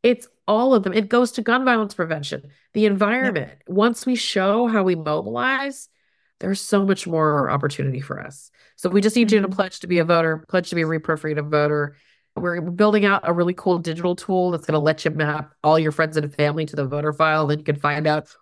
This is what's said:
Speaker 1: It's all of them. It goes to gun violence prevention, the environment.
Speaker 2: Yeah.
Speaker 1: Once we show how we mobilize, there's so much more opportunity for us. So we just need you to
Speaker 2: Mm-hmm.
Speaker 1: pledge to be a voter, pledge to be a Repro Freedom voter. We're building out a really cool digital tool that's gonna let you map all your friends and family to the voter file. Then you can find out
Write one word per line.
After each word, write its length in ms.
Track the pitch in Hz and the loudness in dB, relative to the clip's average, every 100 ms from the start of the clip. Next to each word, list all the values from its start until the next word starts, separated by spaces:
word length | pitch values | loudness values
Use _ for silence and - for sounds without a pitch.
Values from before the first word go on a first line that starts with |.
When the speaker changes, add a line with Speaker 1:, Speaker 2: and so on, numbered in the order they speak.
Speaker 1:
It's 240 | 240 240 - _ - | 2 0 -4 _ 0
all 240 | 214 262 | 2 4
of 100 | 240 | 4
them. 80 | 190 | 2
It 140 | 185 202 | -2 2
goes 240 | 240 247 | 2 2
to 80 | - | -2
gun 220 | 226 247 | 0 0
violence 300 | 262 233 208 | 2 0 -2
prevention, 560 | - 165 156 143 147 - _ _ | -4 -4 -4 -6 -10 -12 _ _
the 120 | 214 214 | 0 2
environment. 640 | 196 208 247 262 175 71 - - | 2 0 0 0 -2 -6 -14 -4
Speaker 2:
Yeah. 60 | |
Speaker 1:
Once 320 | 185 226 233 - | 2 2 0 -2
we 100 | 240 | -2
show 520 | - 202 190 220 240 | -2 0 2 2 2
how 160 | 220 | 2
we 120 | 185 170 | 2 0
mobilize, 920 | 151 151 208 240 247 262 277 262 - _ _ _ _ _ | -2 -4 -4 -4 -2 -2 -6 -10 -18 _ _ _ _ _
there's 200 | 190 196 | -6 -4
so 260 | - 202 196 | 0 0 2
much 220 | 190 180 | 0 -2
more 420 | 160 156 147 135 | 0 2 2 0
opportunity 520 | 139 147 143 139 131 | 0 -2 -4 -4 -4
for 180 | 139 - | -8 -12
us. 320 | - - - _ _ _ | -12 -18 -20 _ _ _
So 140 | 185 | 0
we 100 | 196 | 2
just 140 | 208 220 | 4 4
need 160 | 220 | 4
you 80 | 214 | 4
to 80 | 190 | 2
Speaker 2:
Mm-hmm. 80 | 190 | -2
Speaker 1:
pledge 240 | 190 - | -4 -4
to 80 | 175 | -2
be 120 | 175 | 0
a 60 | 165 | 4
voter, 380 | 170 165 160 - | 4 2 -2 -2
pledge 200 | 185 175 | -2 -2
to 60 | 170 | -4
be 60 | |
a 40 | 160 | -2
Repro 320 | 160 160 156 | -2 -2 -4
Freedom 320 | 156 151 151 | -2 -4 0
voter. 460 | 151 147 151 143 - _ _ _ - | 0 2 0 -4 -8 _ _ _ -6
We're 240 | 175 170 | -4 -4
building 440 | 170 175 214 208 202 | -6 2 2 4 2
out 160 | 196 | 2
a 100 | - | 0
really 200 | 175 175 | 0 0
cool 260 | 185 - 175 | 0 0 0
digital 360 | 170 160 180 180 | -2 -4 -4 -4
tool 360 | - 190 180 | -2 0 0
that's 140 | 170 - | -2 -2
gonna 140 | 151 | 0
let 240 | 151 156 165 | 2 0 -2
you 60 | |
map 420 | 151 151 151 151 _ | -2 -2 -4 -10 _
all 160 | 151 160 | 2 4
your 120 | 156 | 2
friends 240 | 151 160 156 | 0 0 0
and 160 | 147 | -4
family 320 | - 147 156 151 | -2 0 0 -6
to 100 | 143 | -4
the 100 | 135 | -4
voter 280 | 147 151 | -2 -4
file. 340 | 147 156 156 147 | 0 2 2 0
Then 120 | 151 | 0
you 40 | 151 | -2
can 120 | 143 | -2
find 280 | 147 147 151 | -2 0 0
out 200 | 151 147 - | -2 -4 -20